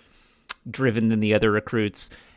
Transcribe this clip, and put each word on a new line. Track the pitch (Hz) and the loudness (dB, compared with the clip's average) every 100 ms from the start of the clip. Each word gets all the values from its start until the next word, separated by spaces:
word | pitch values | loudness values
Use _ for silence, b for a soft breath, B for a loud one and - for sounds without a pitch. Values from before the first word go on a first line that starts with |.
| b b b b b - 123 | b b b b b -14 -12
driven | 123 131 110 110 | -2 -2 2 2
than | 110 | 2
the | 107 | 2
other | 104 110 | 2 2
recruits. | 107 - 117 104 - - B B | 0 0 -2 -2 -4 -12 B B